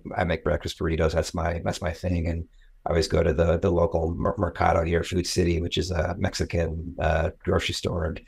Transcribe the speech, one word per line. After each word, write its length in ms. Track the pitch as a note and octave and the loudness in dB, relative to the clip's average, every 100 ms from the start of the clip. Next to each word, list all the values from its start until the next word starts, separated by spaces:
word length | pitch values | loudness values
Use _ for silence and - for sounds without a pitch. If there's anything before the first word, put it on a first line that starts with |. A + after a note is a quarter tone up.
| - G#2 | -6 -2
I 80 | |
make 200 | E2+ D#2+ | 0 0
breakfast 340 | - D#2 - - | 0 0 -2 -4
burritos. 340 | E2+ D#2+ D#2+ | 0 2 2
That's 200 | E2 D#2+ | 2 -2
my, 260 | F2 E2 E2+ | -2 -2 -2
that's 160 | F2+ - | -4 -4
my 120 | F2 | -4
thing. 340 | F2 F2+ F2 D#2+ | -4 -2 0 0
And 180 | E2 E2 - - - - | -4 -6 -14 -20 -8 -2
I 40 | |
always 180 | E2 - | 0 2
go 140 | F2+ | 2
to 100 | E2 | 4
the, 260 | D#2 E2+ E2+ | 4 4 4
the 120 | F#2+ | 2
local 440 | F2 E2+ E2+ D#2+ | 2 2 2 -2
mer-, 200 | F2 - - | 0 -2 0
mercado 480 | F2 - F2 E2+ | -2 2 2 2
here, 180 | E2 E2 | 2 0
Food 240 | E2 F2+ E2+ | 0 -2 -2
City, 340 | - F2 E2+ | 0 2 2
which 180 | F2 - | 0 -2
is 120 | E2 | -2
a 240 | E2+ D#2+ F2 | 0 -2 -2
Mexican, 760 | F2+ - E2+ F2 D#2+ D#2+ D#2+ - | -4 -2 -2 0 -2 -4 -8 -2
uh, 300 | D#2 D#2+ E2 - | 0 2 0 -4
grocery 320 | - F2+ - | 0 0 0
store, 300 | - F#2 F2 | -2 -4 -2
and 160 | E2 D#2 | -4 -6